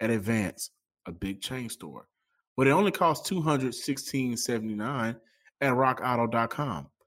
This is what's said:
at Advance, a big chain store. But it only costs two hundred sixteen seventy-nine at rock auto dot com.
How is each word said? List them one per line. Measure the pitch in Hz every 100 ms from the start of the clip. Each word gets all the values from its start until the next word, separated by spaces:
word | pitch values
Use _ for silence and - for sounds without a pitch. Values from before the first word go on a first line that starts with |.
at | 110
Advance, | 113 98 113 95 - - _ _ _ -
a |
big | 85 95 98
chain | - 131 117
store. | - 80 64 - _ _ _ _ -
But | 131
it |
only | 156 202
costs | - 170 147 -
two | 185
hundred | 156 143 131 113
sixteen | - 135 - 139 127 117
seventy-nine | - 117 110 104 113 139 113 120 _ _ _ -
at | 139 123
rock | 131 127
auto | 127 123 117
dot | 117 117
com. | - 147 87 71 _